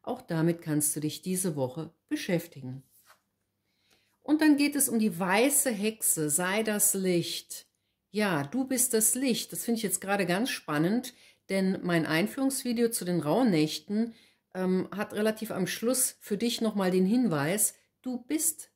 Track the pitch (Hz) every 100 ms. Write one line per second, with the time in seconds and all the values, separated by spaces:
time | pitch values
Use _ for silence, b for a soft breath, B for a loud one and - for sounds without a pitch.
0 | - 247 - 165 165 170 165 151 147 156
1 | 151 - 185 185 190 143 127 160 156 _
2 | - 302 - 170 - 143 127 135 - _
3 | _ - _ _ _ _ _ _ _ _
4 | _ _ - 302 311 285 285 285 - 233
5 | 220 165 185 202 269 285 269 202 214 220
6 | - - 151 151 180 202 220 208 - 196
7 | 185 175 165 - - - - _ _ _
8 | _ 202 208 156 139 254 262 254 - 220
9 | 220 254 269 214 - 165 - 226 196 -
10 | 196 202 175 180 254 - - 147 170 233
11 | 247 b b b - 190 190 196 175 170
12 | 156 160 208 - 269 269 247 233 233 -
13 | 180 175 147 190 254 160 151 - - 208
14 | 233 B B B _ 185 185 185 - 190
15 | 208 - 220 220 214 - 175 - 226 254
16 | - - - 196 233 233 226 208 185 185
17 | 185 240 233 151 143 202 - - b _
18 | 254 254 - 320 - - -